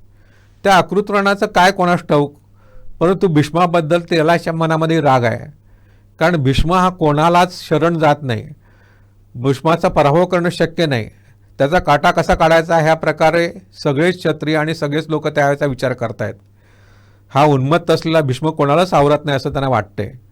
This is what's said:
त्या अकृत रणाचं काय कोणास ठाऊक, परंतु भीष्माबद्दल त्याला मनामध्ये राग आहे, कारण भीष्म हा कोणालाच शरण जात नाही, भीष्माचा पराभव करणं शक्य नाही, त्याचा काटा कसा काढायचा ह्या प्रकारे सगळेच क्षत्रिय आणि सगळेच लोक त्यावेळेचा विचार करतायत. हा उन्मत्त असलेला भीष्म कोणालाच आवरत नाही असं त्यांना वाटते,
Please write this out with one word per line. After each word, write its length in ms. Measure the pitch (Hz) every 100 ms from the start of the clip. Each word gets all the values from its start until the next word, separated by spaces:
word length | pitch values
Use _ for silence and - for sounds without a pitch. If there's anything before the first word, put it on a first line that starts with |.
| - _ _ _ _ _
त्या 140 | 196 190
अकृत 260 | 180 185 208
रणाचं 360 | 202 196 202 -
काय 260 | 185 180
कोणास 320 | 196 175 175 -
ठाऊक, 280 | 151 143 - _ _ - - - -
परंतु 280 | 165 185 196
भीष्माबद्दल 720 | 151 151 165 175 170 151 175
त्याला 500 | 170 170 156 170 170
मनामध्ये 500 | 165 160 160 160 160
राग 220 | 143 131
आहे, 280 | 117 113 - - _ - _ _ _ -
कारण 160 | 165 170
भीष्म 380 | 135 123 156
हा 160 | 185 185
कोणालाच 760 | 180 156 147 165 175 180 - -
शरण 280 | 156 165 165
जात 180 | 151 147
नाही, 260 | 135 107 - - _ _ _ _ _ _ _ 123
भीष्माचा 520 | 131 135 160 165 180
पराभव 380 | 170 143 160 180
करणं 240 | 180 175
शक्य 360 | 170 165 160 165
नाही, 240 | 123 104 - _ _ _ -
त्याचा 220 | 139 180
काटा 320 | 165 143 175
कसा 240 | 170 156 180
काढायचा 420 | 160 165 165 165
ह्या 160 | 156
प्रकारे 560 | 160 160 156 160 170 170 190 - -
सगळेच 340 | 156 139 175 180
क्षत्रिय 380 | 165 151 147 156
आणि 200 | 151 160
सगळेच 340 | 147 147 151
लोक 180 | 156 151
त्यावेळेचा 380 | 151 143 143 147
विचार 280 | 127 131
करतायत. 420 | 123 113 117 107 110 _ _ _ _ _ - _ _ _
हा 140 | 139
उन्मत्त 480 | 151 135 135 170 170
असलेला 300 | 160 160 160
भीष्म 280 | 143 127 156
कोणालाच 440 | 160 143 151 180
आवरत 320 | 165 143 147 151
नाही 100 | 139
असं 160 | 143
त्यांना 180 | 139 135
वाटते, 420 | 120 - - 107 131 -